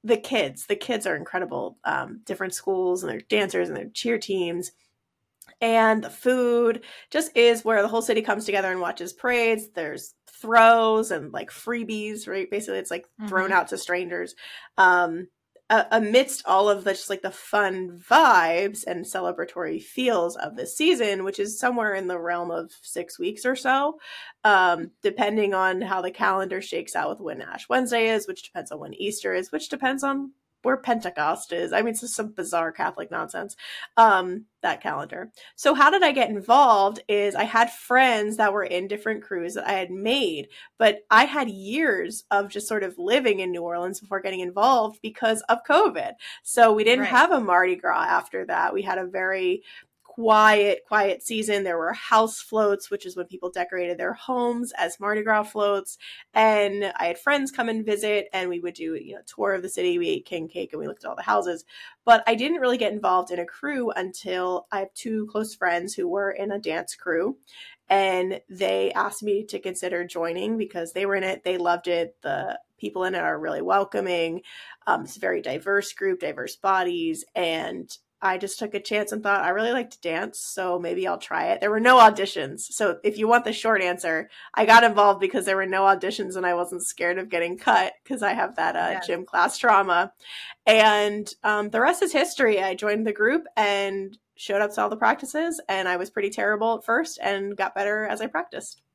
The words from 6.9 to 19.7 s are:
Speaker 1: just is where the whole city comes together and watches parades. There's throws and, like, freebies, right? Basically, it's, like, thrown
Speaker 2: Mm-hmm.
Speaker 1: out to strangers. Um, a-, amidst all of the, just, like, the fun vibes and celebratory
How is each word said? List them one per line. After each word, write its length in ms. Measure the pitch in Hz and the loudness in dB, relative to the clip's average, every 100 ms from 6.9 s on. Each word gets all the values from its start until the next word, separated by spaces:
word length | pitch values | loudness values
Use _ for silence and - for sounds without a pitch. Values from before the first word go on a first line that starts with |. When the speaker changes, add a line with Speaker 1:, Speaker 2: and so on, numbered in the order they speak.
| - - | -20 -6
Speaker 1:
just 240 | 294 320 - | -4 0 6
is 280 | 240 226 | 6 6
where 180 | 220 220 | 2 2
the 60 | 208 | 2
whole 140 | 226 | 0
city 180 | 226 220 | 0 0
comes 240 | 220 208 | 0 -4
together 260 | 214 196 190 | 0 -2 0
and 100 | 185 | -2
watches 320 | 175 - 180 | -4 -6 -12
parades. 560 | - 254 240 226 220 220 | -6 -2 2 2 0 -4
There's 440 | - 156 - - _ _ | -8 -8 -10 -16 _ _
throws 840 | - 220 226 226 233 220 220 220 | -16 2 8 8 8 4 2 0
and, 200 | 170 147 | -6 -8
like, 180 | - - | -12 -12
freebies, 800 | - - 240 226 214 214 214 208 | -12 -8 -8 -6 -6 -6 -10 -8
right? 220 | 190 - | -8 -6
Basically, 300 | 202 214 190 | -8 -6 -8
it's, 100 | 185 | -6
like, 160 | 175 - _ 214 | -10 -12 _ -4
thrown 240 | 190 185 | -2 2
Speaker 2:
Mm-hmm. 20 | |
Speaker 1:
out 160 | 185 - | 2 0
to 100 | 190 | -8
strangers. 560 | - 180 180 175 175 - - - - - | -4 -4 -4 -8 -10 -12 -20 -20 -12 4
Um, 520 | 185 180 175 165 180 _ _ _ _ | 6 6 2 -2 -10 _ _ _ _
a-, 160 | 220 - | 2 4
amidst 520 | 226 214 240 269 - - | 0 4 2 2 -4 2
all 220 | 190 208 | 4 4
of 160 | 196 | 2
the, 60 | 196 | 0
just, 160 | 190 - | -6 -6
like, 140 | 190 | -8
the 80 | 190 | -8
fun 680 | - - 208 196 185 185 175 - | -12 -2 0 0 -2 -8 -12 4
vibes 760 | 269 302 196 165 170 202 208 - | 6 8 6 6 2 0 -4 -8
and 180 | 165 | -8
celebratory 760 | - 190 175 180 175 175 160 | -6 -4 -4 -4 -8 -6 -6